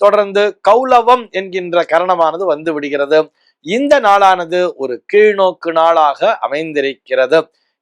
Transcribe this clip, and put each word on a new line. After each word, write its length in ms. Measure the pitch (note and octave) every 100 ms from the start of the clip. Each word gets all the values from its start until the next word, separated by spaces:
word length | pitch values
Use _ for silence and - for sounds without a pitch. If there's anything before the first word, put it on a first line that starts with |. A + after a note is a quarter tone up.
தொடர்ந்து 380 | G3+ G#3 G3+ G3 G#3 G3+ -
கௌலவம் 560 | A3+ C4 B3 A#3 B3 A3 F#3
என்கின்ற 460 | G3 F#3 F3+ E3+ E3
கரணமானது 520 | E3 F#3 F3+ D#3+ E3 F#3+
வந்து 200 | D3+ D#3+ D3+
விடுகிறது. 420 | C#3+ C#3+ C#3 D#3 D3+ _ _ _ D3+
இந்த 280 | A3 C#4+ C#4+ A3
நாளானது 540 | G3+ G3 F#3 E3+ F3+ F3+ -
ஒரு 140 | C3 A#2+ -
கீழ்நோக்கு 600 | G#3 G#3+ G3 F#3 E3+ E3+ D#3+
நாளாக 500 | E3 E3 D3+ C#3 F3 A3+ A2+
அமைந்திருக்கிறது. 920 | C#3+ D#3+ D3 C#3 B2+ - C3 C3 D#3 - _ _ _